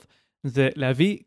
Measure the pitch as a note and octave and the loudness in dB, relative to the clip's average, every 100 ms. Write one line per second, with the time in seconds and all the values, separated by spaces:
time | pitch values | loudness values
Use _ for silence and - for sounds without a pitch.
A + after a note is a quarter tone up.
0 | - _ _ _ C#3+ B2 C3 - C3 B2+ | -6 _ _ _ -6 0 0 0 -2 2
1 | F#3 G#3 | 0 0